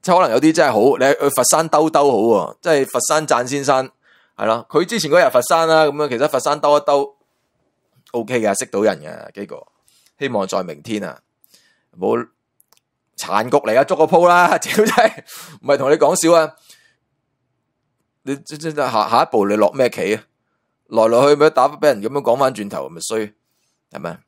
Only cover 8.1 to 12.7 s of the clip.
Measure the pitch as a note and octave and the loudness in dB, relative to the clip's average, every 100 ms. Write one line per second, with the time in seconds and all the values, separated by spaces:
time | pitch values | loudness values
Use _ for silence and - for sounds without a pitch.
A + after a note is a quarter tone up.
8.1 | A#2+ G#2+ B2 G#2+ G2 B2+ G2 G#2+ E2+ D#2 | -8 -4 -2 -2 -2 -6 -2 -2 -2 -10
9.1 | D#2 - - F#2+ - - _ _ _ _ | -18 -20 -18 -16 -18 -20 _ _ _ _
10.1 | _ C#3 A2 F#2+ G2 F2+ D2 D2+ G#2+ F#2 | _ -6 -4 -2 -4 -6 -12 -8 -8 -8
11.1 | B1+ _ _ _ _ _ _ _ E2+ F#2+ | -14 _ _ _ _ _ _ _ -8 -4
12.1 | A#2 A#2+ _ _ _ _ | -4 -6 _ _ _ _